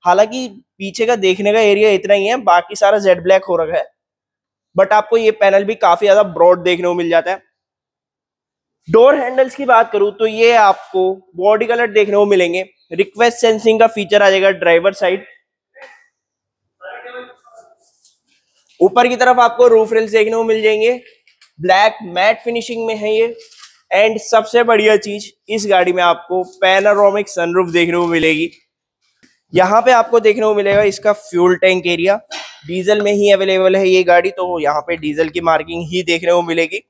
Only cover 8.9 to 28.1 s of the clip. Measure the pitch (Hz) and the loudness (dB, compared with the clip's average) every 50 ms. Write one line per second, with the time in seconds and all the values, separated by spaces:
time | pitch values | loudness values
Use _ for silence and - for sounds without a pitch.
8.9 | 160 226 240 269 285 294 262 247 - 254 262 254 - - 277 247 247 226 226 233 | 2 4 6 6 4 2 -2 -4 -2 -2 -2 -2 -4 -10 -2 2 2 2 2 2
9.9 | - 208 196 208 202 202 220 220 220 220 226 233 240 233 214 196 185 - - - | -2 -2 -2 -2 -2 -4 -4 -4 -2 2 2 2 4 4 4 2 0 -2 -6 -8
10.9 | - 190 185 185 190 190 _ _ _ 170 180 202 214 214 233 220 233 240 240 226 | -4 -2 -2 -2 -4 -6 _ _ _ -4 0 0 2 0 0 -2 -2 -2 -2 -2
11.9 | 202 214 208 202 202 202 208 202 202 185 180 175 170 185 185 190 _ _ _ _ | 0 0 0 0 2 0 2 2 2 0 0 0 -2 -6 -8 -10 _ _ _ _
12.9 | 165 165 202 - _ 208 233 240 233 - - 226 220 214 214 226 220 220 226 226 | -6 -6 -6 -6 _ -2 -2 -2 0 0 0 0 0 0 0 0 2 2 2 0
13.9 | 226 214 202 175 202 208 202 196 190 190 190 196 190 170 180 180 170 170 170 196 | 0 -2 -6 0 0 2 4 4 2 2 2 0 0 0 0 2 2 2 2 0
14.9 | 196 - 208 180 185 196 202 - _ _ _ _ _ _ _ _ _ - - - | -2 -2 -4 -2 -2 -4 -8 -14 _ _ _ _ _ _ _ _ _ -20 -20 -20
15.9 | _ _ _ _ _ _ _ _ _ _ _ _ _ _ _ _ _ _ - 285 | _ _ _ _ _ _ _ _ _ _ _ _ _ _ _ _ _ _ -20 -20
16.9 | 247 - - 247 247 - 508 - - _ _ 622 659 - - _ _ _ _ _ | -18 -18 -18 -18 -16 -16 -18 -18 -20 _ _ _ _ -20 -20 _ _ _ _ _
17.9 | _ _ _ _ _ _ _ _ _ _ _ _ _ _ _ _ _ _ 165 196 | _ _ _ _ _ _ _ _ _ _ _ _ _ _ _ _ _ _ 0 2
18.9 | 190 240 240 247 247 226 247 247 254 247 240 233 233 233 247 240 226 220 220 214 | 2 2 0 0 0 0 2 2 4 4 2 0 2 4 4 4 4 4 2 2
19.9 | 226 220 226 214 202 226 214 220 226 226 226 226 220 220 214 214 220 214 214 233 | -2 -2 -2 0 0 0 0 0 -2 -4 -2 -2 -2 0 0 -2 0 0 0 -2
20.9 | 247 247 247 - _ _ _ _ _ _ _ _ _ _ 151 180 185 190 208 220 | -2 -4 -8 -20 _ _ _ _ _ _ _ _ _ _ 0 0 2 4 4 2
21.9 | 214 - 214 180 170 180 190 214 226 220 - 240 233 233 220 - 240 226 226 226 | 0 -4 -16 -10 -4 -2 0 0 0 -2 -4 -8 -6 -6 -8 -8 -10 -8 -6 -6
22.9 | 220 214 208 214 214 214 226 233 233 - - - _ _ - - _ _ _ _ | -6 -6 -4 -4 -2 -2 -2 -2 -4 -12 -20 -20 _ _ -20 -20 _ _ _ _
23.9 | - 190 208 220 220 214 - - - 220 220 220 - 240 240 233 233 214 214 214 | 0 2 2 2 0 -4 -8 0 0 0 0 2 0 0 2 2 0 2 4 2
24.9 | 214 208 208 208 202 208 208 - _ _ _ - 208 220 202 208 196 185 180 180 | 2 2 0 -4 -10 -10 -12 -16 _ _ _ -8 -8 -6 -2 0 0 0 2 0
25.9 | 180 180 180 175 170 - - - 180 185 180 180 - - 196 185 190 196 196 208 | 0 0 0 0 0 -2 -4 -8 -6 -6 -6 -8 -8 -4 0 0 0 2 2 2
26.9 | 202 196 208 202 196 208 202 - - 180 170 170 175 185 185 170 165 175 170 165 | 2 4 2 2 2 0 -6 -6 -6 -6 -6 -2 -2 -2 -2 0 0 0 0 0
27.9 | 170 175 175 170 | 0 -2 -2 -2